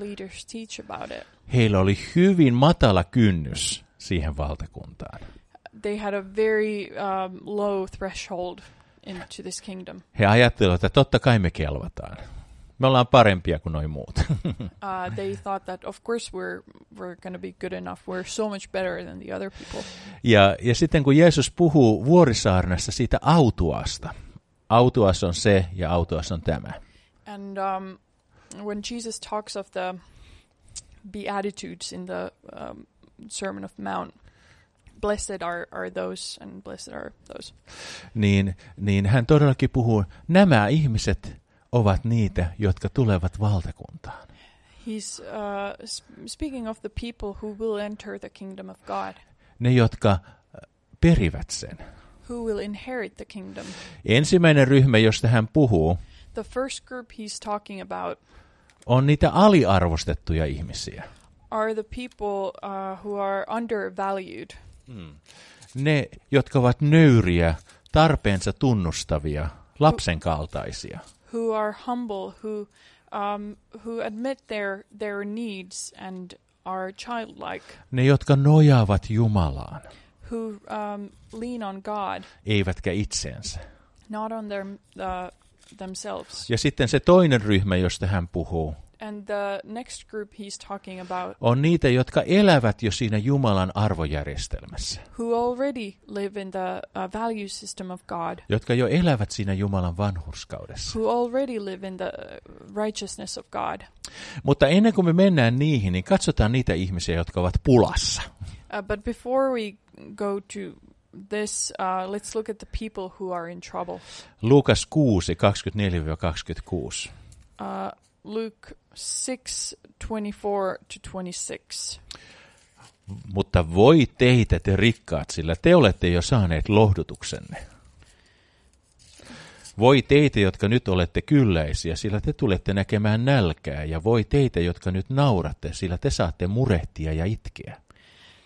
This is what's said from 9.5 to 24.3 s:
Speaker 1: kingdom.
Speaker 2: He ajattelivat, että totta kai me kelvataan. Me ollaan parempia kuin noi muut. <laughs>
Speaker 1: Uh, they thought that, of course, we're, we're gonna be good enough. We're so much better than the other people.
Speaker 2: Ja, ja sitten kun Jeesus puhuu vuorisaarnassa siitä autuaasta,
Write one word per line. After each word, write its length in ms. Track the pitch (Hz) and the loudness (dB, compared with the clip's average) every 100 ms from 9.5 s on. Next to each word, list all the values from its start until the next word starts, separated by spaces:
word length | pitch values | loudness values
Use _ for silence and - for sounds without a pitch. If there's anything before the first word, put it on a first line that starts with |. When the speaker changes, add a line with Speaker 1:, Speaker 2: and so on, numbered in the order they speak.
| - | -12
Speaker 1:
kingdom. 400 | - 185 180 185 - - | -12 -14 -16 -20 -10 0
Speaker 2:
He 80 | 101 | 4
ajattelivat, 480 | 113 120 - 98 87 | 6 6 4 2 2
että 100 | 98 | 2
totta 240 | 143 135 123 | 2 2 2
kai 200 | 135 113 | 4 4
me 120 | 87 | 2
kelvataan. 680 | - 73 71 85 - - - - - - - - - | -2 -4 -6 -10 -12 -14 -16 -18 -18 -20 -20 -18 -2
Me 80 | 131 | 2
ollaan 200 | 131 123 | 4 6
parempia 520 | 131 107 92 85 78 | 8 8 4 0 -4
kuin 140 | 82 | -4
noi 160 | 78 76 | -6 -6
muut. 320 | 73 - - | -8 -4 -2
<laughs> 40 | - 131 127 - 90 - | 0 -2 -4 -8 -10 -10
Speaker 1:
Uh, 320 | 202 185 180 | -8 -6 -6
they 220 | 185 196 196 | -6 -8 -8
thought 280 | 202 196 | -8 -8
that, 200 | - 180 | -8 -12
of 180 | - 196 | -12 -12
course, 260 | - 233 - | -6 -6 -6
we're, 300 | 190 180 180 - - _ 196 | -10 -10 -12 -16 -20 _ -16
we're 180 | 180 175 | -14 -14
gonna 160 | 180 180 | -14 -12
be 140 | 185 - | -14 -12
good 120 | 185 | -10
enough. 280 | 185 180 180 - | -10 -10 -12 -10
We're 180 | 185 180 | -10 -8
so 220 | - 214 | -6 -6
much 200 | 196 - | -8 -8
better 320 | 190 185 170 | -6 -6 -6
than 140 | 180 185 | -10 -14
the 140 | - | -12
other 160 | 190 196 | -10 -10
people. 400 | - - - - - - - | -12 -14 -14 -14 -16 -20 -4
Speaker 2:
Ja, 340 | 120 104 98 90 | 6 8 8 4
ja 120 | 120 | 0
sitten 280 | 117 165 160 | 2 2 2
kun 140 | 139 143 | 4 8
Jeesus 340 | 170 147 - | 8 6 0
puhuu 540 | - 170 151 117 101 | 2 4 6 6 6
vuorisaarnassa 880 | 123 180 151 110 - 92 90 87 - | 6 8 8 4 4 4 2 -2 -2
siitä 260 | - 117 - | -2 0 0
autuaasta, 920 | 135 170 123 - 85 55 - - - - - | 4 6 4 2 0 -2 -6 -10 -12 -14 -20